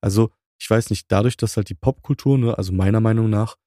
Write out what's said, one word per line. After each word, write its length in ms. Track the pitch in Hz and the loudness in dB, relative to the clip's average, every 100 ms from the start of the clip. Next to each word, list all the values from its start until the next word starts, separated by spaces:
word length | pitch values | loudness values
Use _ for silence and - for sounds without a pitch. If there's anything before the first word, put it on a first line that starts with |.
Also, 300 | 107 98 113 _ _ _ | 0 2 0 _ _ _
ich 100 | - | 0
weiß 200 | 113 - | 0 0
nicht, 220 | 104 - | -6 0
dadurch, 240 | 95 117 - | 0 2 0
dass 200 | 113 - | -4 -4
halt 120 | 101 | -6
die 60 | |
Popkultur, 640 | 95 127 135 - 143 - 135 | -4 -4 -4 -6 -4 0 0
ne, 180 | 117 110 | 0 -2
also 160 | 95 | -4
meiner 280 | 92 95 110 | 0 2 2
Meinung 280 | 113 113 110 | 2 0 0
nach 280 | 107 113 - | 0 -2 -8